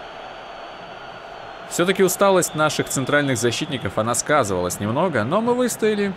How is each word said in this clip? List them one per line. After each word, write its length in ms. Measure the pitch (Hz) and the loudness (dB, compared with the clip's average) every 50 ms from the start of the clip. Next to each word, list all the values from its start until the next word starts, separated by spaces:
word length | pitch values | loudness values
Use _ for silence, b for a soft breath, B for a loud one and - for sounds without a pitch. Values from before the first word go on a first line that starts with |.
| - - - - - - - - - - - - - - - - - - - - - - - - - - - - - - - - - - | -14 -14 -14 -14 -14 -14 -14 -14 -14 -14 -14 -14 -14 -14 -14 -14 -14 -14 -14 -14 -14 -14 -14 -14 -14 -14 -14 -14 -14 -14 -14 -14 -12 -4
Все-таки 340 | - - 170 185 185 190 | -2 0 0 2 4 4
усталость 520 | 190 175 - - 202 196 190 180 156 - - | 4 4 4 4 4 6 6 6 4 2 2
наших 340 | 151 156 151 - - 135 - | 2 2 2 2 0 -2 -2
центральных 480 | - 139 131 120 139 147 143 139 131 | -2 -2 0 2 2 2 4 2 2
защитников, 640 | 110 113 120 113 - 156 151 143 120 - 98 - 110 | 2 2 2 2 0 -2 -4 -4 -4 -4 -4 -2 -2
она 160 | 110 117 120 | 0 0 0
сказывалась 640 | - - - 147 147 123 98 95 90 90 90 - - | -2 0 2 2 2 4 2 0 0 0 0 -2 -2
немного, 440 | 101 107 113 143 175 196 147 117 104 | -2 0 0 2 2 2 2 0 0
но 160 | 123 165 214 | 2 0 2
мы 140 | 226 247 240 | 2 2 2
выстояли, 580 | 247 254 233 - - 226 214 214 202 202 196 185 | 2 2 0 0 0 0 2 2 2 0 0 -2